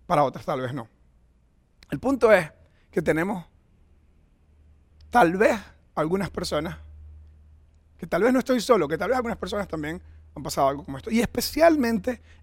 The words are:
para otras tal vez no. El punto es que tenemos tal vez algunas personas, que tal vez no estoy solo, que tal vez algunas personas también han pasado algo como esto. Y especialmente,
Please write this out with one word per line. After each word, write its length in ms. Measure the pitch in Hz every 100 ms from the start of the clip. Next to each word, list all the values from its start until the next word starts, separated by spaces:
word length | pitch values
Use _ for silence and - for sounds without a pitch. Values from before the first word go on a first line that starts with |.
para 180 | - 165
otras 220 | 135 -
tal 160 | - 143
vez 140 | 127
no. 140 | 135 113 _ _ _ _ _ _ _ _ _ -
El 100 | 147
punto 300 | 240 269 226
es 180 | 196 156 - _ _ _
que 100 | -
tenemos 460 | 156 156 185 190 - _ _ _ _ _ _ _ _ _ _ _ _ _ _ _ -
tal 300 | 147 170 185
vez 200 | 240 226 - - _
algunas 340 | - 160 190 175
personas, 480 | - - 156 165 156 - - - - - - _ - _ _ _ _
que 100 | 180
tal 180 | 165
vez 80 | 220
no 80 | 262
estoy 200 | - 254
solo, 260 | - 226 143
que 100 | -
tal 100 | 185
vez 80 | 254
algunas 220 | 233 220
personas 280 | 185 208 190
también 340 | 160 147 175 - - -
han 80 | -
pasado 260 | 147 165 139
algo 160 | 143
como 140 | - 135
esto. 120 | -
Y 100 | 226
especialmente, 1000 | 233 - - 285 330 311 240 226 214 240 - -